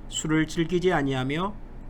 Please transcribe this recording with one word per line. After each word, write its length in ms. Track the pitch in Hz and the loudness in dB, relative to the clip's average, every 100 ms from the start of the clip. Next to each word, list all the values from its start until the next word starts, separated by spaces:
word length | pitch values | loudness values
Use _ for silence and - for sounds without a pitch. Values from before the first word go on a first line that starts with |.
| - | -8
술을 380 | - 160 156 156 | -6 2 2 2
즐기지 460 | 170 165 180 180 | 0 2 2 4
아니하며 760 | 165 139 135 131 151 196 - - - | 4 2 0 0 0 -2 -6 -12 -12